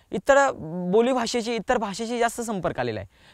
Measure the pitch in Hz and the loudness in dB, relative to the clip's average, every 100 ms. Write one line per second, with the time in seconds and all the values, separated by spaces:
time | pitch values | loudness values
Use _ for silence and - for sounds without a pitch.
0 | _ - - 277 269 254 156 180 180 214 | _ -2 4 6 4 0 -8 -6 2 4
1 | 240 254 233 240 220 226 - 254 208 190 | 4 2 0 -2 -2 -4 0 -2 -2 -6
2 | 226 240 233 240 233 196 160 - 123 107 | -6 0 0 -2 -6 -4 -4 -2 -4 -6
3 | 101 _ _ | -10 _ _